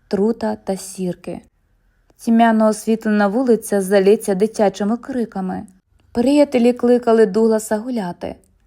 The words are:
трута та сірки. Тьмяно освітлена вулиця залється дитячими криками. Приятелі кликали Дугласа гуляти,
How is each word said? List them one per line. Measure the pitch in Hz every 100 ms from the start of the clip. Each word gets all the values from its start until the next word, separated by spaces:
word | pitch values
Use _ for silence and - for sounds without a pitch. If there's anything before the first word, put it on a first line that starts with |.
| _
трута | 196 214 226 214 214
та | - 190
сірки. | - - 180 - 180 - - _ _ _ _ _ _ _
Тьмяно | 233 226 233 220 220
освітлена | 214 220 220 220 208 202
вулиця | 233 254 220 - 202
залється | 185 202 190 220 214
дитячими | 190 220 - 196 196 208 233
криками. | - 254 214 196 185 190 208 _ _ _ _
Приятелі | 233 247 294 285 247 240
кликали | 247 240 247 240 226 214
Дугласа | 214 226 220 - 214
гуляти, | 254 233 175 - - - _ _